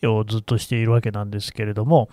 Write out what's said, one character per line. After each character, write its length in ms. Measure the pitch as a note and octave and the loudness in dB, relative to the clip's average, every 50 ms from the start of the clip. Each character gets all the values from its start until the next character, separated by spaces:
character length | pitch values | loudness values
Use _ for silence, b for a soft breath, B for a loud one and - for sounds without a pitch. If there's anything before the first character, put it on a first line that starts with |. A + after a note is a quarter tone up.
を 220 | - A#2 A2 G#2+ G#2 | 0 0 2 0 0
ず 140 | G#2 A2+ A2 | -2 -4 -4
っ 40 | |
と 160 | - - A#2+ G#2+ | -2 -2 -2 -2
し 80 | - | -2
て 80 | - B2 | -2 -2
い 80 | A2+ | 0
る 80 | A2+ A2+ | 2 2
わ 100 | A#2 A#2 | 2 2
け 120 | - A2 | 2 0
な 100 | G2+ G#2 | -4 -6
ん 80 | G2+ G2+ | -6 -6
で 80 | G#2 G2+ | -6 -8
す 140 | - - | -8 -8
け 120 | - - G#2+ | -8 -6 -6
れ 80 | G#2 | -4
ど 120 | G2+ G#2+ A2 | -4 -2 2
も、 240 | C#3+ E3+ C3+ A2 b | 4 4 4 4 b